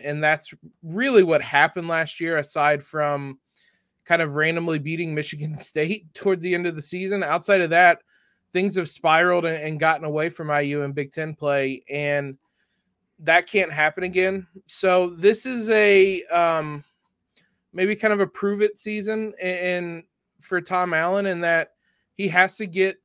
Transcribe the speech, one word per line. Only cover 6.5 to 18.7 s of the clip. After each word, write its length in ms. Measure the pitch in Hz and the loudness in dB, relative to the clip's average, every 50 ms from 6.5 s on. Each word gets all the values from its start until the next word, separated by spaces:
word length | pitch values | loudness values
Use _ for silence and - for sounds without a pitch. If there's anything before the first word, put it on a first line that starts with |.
| 175 | -4
end 140 | 175 180 175 | -2 -2 -4
of 80 | 165 | -6
the 60 | 156 | -8
season. 420 | 151 - 175 180 185 190 202 196 185 | -10 -10 -8 -8 -6 -4 -4 -4 -2
Outside 380 | 147 156 175 151 - 202 190 | -2 -2 -4 2 2 2 4
of 80 | 175 160 | 4 4
that, 280 | 165 170 180 175 170 - _ _ _ _ _ _ _ _ _ _ _ | 4 6 8 6 6 4 _ _ _ _ _ _ _ _ _ _ _
things 220 | 180 190 202 170 | -2 -2 0 -2
have 140 | 185 170 151 | -2 -4 -4
spiraled 560 | - - - 160 156 165 175 180 180 175 165 | -10 -4 0 2 4 4 4 4 2 2 0
and, 120 | 165 160 156 | -2 -4 -4
and 220 | 151 156 156 147 | -6 -8 -4 0
gotten 260 | 160 160 160 147 160 | 0 0 0 0 -4
away 240 | 151 151 151 156 170 | -6 -4 -2 -4 -4
from 200 | 160 - 160 151 | -6 -8 -6 -2
I 120 | 147 147 | -2 -2
U 200 | 147 143 147 147 | -2 -2 -2 -4
in 120 | 143 139 139 | -4 -4 -6
Big 180 | 147 143 139 | -6 -8 -8
Ten 240 | - 160 156 156 156 | -8 -10 -10 -10 -10
play, 480 | - 156 143 143 139 135 135 135 123 _ _ | -6 -4 -2 -2 0 -2 -2 -4 -8 _ _
and 480 | 139 143 147 147 143 143 139 139 135 _ _ _ _ _ _ _ _ _ _ _ _ _ _ _ _ _ | -8 -6 -4 -2 -2 -2 -4 -6 -12 _ _ _ _ _ _ _ _ _ _ _ _ _ _ _ _ _
that 280 | 156 151 165 180 175 - | 0 4 4 4 4 2
can't 240 | - 202 185 160 | 0 0 0 0
happen 320 | 151 147 151 156 151 - 180 | 0 0 0 0 0 -2 -6
again. 440 | 185 175 185 185 190 190 196 185 _ _ 190 _ | -2 0 0 0 2 0 -4 -8 _ _ -20 _
So 440 | _ - - - 190 180 180 180 175 | _ -10 -2 2 4 4 4 2 0
this 360 | 175 165 170 202 226 226 - | -4 4 4 4 4 4 -2
is 240 | 262 254 240 220 214 | -6 -6 -4 0 2
a, 540 | 220 214 208 202 202 196 190 196 190 175 - | 4 4 6 6 8 6 6 6 4 -2 -4
um, 580 | - 165 170 170 170 165 160 156 151 147 147 143 _ _ _ _ _ _ _ _ _ _ _ _ _ _ _ _ _ _ | 0 2 2 4 4 2 0 -2 -4 -8 -10 -14 _ _ _ _ _ _ _ _ _ _ _ _ _ _ _ _ _ _
maybe 220 | 175 185 202 214 | -2 -2 -2 -2
kind 180 | 202 - 220 208 | 0 0 0 2
of 60 | 202 | 2
a 80 | 196 - | 0 -2
prove 340 | - - - 202 208 202 | -2 -4 -4 -4 0 0
it 160 | 214 214 | 0 0